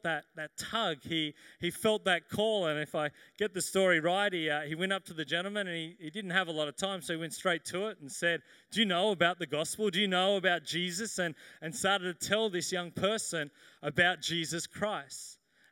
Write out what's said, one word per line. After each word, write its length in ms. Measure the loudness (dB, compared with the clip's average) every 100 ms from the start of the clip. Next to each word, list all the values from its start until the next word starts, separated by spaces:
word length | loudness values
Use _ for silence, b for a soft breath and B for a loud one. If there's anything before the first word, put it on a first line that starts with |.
that, 220 | -4 -4 -6 -12
that 160 | -12 -10
tug. 400 | -6 -2 -2 -4
He, 300 | -4 -2 -2 -6 B B
he 120 | -4
felt 340 | 0 2 2 2
that 240 | 0 0
call, 380 | 0 2 2 2
and 120 | 0
if 160 | -2 -2
I 140 | -2 B B -4
get 160 | -2
the 80 | -2
story 380 | 0 4 6 6
right, 320 | 4 2 2
he, 180 | 0 0
uh, 120 | 0
he 140 | -2 -2
went 180 | 0
up 120 | 0 -4
to 80 |
the 120 | -6 -2
gentleman, 420 | 0 0 -2 -4
and 80 | -4
he, 200 | -6 -10
he 100 | -10
didn't 220 | -8 0
have 160 | 0 0
a 40 |
lot 160 | 0 -2
of 80 | -2
time, 260 | -4 -4
so 120 | -4
he 60 | -6
went 140 | -6
straight 300 | -2 0 0 -2
to 220 | -6 -6
it 100 | -6
and 100 | -12
said, 300 | -2 0 0 B B B
"Do 100 | 0
you 40 | 2
know 260 | 4 2
about 280 | 4 4 2
the 80 | -2
gospel? 420 | -2 -2 0 0
Do 120 | 2
you 60 | 2
know 260 | 4 4 4
about 300 | 2 0 -2
Jesus?" 520 | -4 -4 -4 -6 -2
And, 160 | -4 -4 B B
and 120 | -10
started 460 | -2 2 2 0 -4
to 80 | -2
tell 220 | 0 0
this 240 | -2 -2
young 180 | -4 -4
person 600 | -2 0 0 -2 -4 -6 B B B
about 400 | -4 4 4 4
Jesus 460 | -2 -2 -2 -4 -6
Christ 720 | -4 -2 -2 -8 -14 -14 -18 b b b